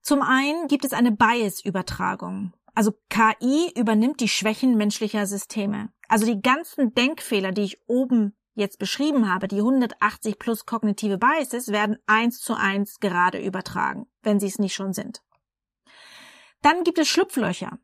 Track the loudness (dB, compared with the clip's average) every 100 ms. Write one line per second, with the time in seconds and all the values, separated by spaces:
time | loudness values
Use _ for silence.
0 | 2 2 4 2 2 -2 0 0 0 2
1 | 2 4 2 2 0 -4 -4 -4 -6 -4
2 | -4 -4 -8 -8 -8 _ _ 0 0 0
3 | _ 2 2 2 0 2 0 0 2 4
4 | 2 0 -2 0 -2 0 2 2 2 -2
5 | -4 -2 -2 -4 -6 -4 -4 -4 -10 _
6 | 0 2 2 2 2 0 -2 -2 0 2
7 | 0 -2 -2 -2 0 -2 -2 -6 -2 0
8 | 2 2 0 _ _ -6 -6 -4 -6 -2
9 | 0 2 2 0 -2 0 2 2 0 0
10 | -2 -2 -6 -4 -4 -4 -4 -2 -2 -2
11 | -2 2 2 2 -2 -6 -2 0 0 -2
12 | 2 2 2 -2 -6 -2 0 0 -4 -4
13 | -2 2 2 0 -6 -6 -6 -4 -4 -4
14 | -14 _ 0 0 0 -2 -4 -2 -6 -6
15 | -8 -14 _ _ _ _ _ _ _ -20
16 | -20 -20 -20 -20 _ _ 2 4 2 2
17 | 2 2 0 0 -2 -4 -8 -12